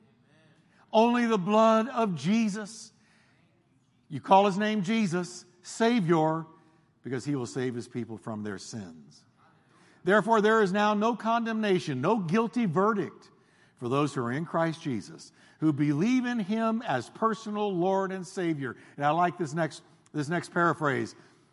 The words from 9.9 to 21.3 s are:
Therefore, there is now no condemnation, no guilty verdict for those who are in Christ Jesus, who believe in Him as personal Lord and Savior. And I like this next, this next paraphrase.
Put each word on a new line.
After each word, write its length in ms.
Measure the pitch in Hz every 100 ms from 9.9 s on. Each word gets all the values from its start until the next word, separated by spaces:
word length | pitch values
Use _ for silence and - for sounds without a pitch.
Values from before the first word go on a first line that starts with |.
| _
Therefore, 380 | 170 208 196 226
there 200 | 208 226
is 100 | 202
now 220 | 202 208
no 220 | 208 220 240
condemnation, 840 | 220 233 226 220 214 185 - 127
no 180 | 147 226
guilty 480 | 170 208 226 247 226
verdict 640 | 156 202 208 139 - - _ _ _ _ -
for 120 | 120
those 240 | 139 147
who 80 | 139
are 100 | 117
in 140 | 135 165
Christ 360 | 175 165 156
Jesus, 500 | 151 113 87 82 - _ _ -
who 140 | 156
believe 520 | 143 147 143 220 254 247
in 140 | 240
Him 420 | 180 220 226 226 247
as 240 | 131 113
personal 640 | - 226 208 214 208 208
Lord 380 | 180 185 190 190
and 140 | 190 175
Savior. 500 | - 170 156 131 104 - -
And 100 | 143
I 60 |
like 260 | 160 175 170
this 160 | 160
next, 280 | 160 156 - - _ _
this 160 | 131 139
next 240 | 175 -
paraphrase. 640 | 175 170 147 151 123 110 - -